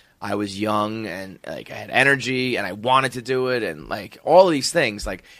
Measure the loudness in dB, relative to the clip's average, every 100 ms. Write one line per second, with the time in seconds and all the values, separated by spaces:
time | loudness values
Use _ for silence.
0 | _ _ -6 -4 -4 -4 -2 0 -2 -4
1 | -8 -10 -12 -14 -12 -12 -12 -14 -2 2
2 | 4 2 0 -2 -2 -2 -4 -4 2 2
3 | 2 -4 -4 -2 0 -2 -2 -6 -8 -10
4 | -10 -8 6 8 8 4 0 0 0 -2
5 | -8 -10 -12 -20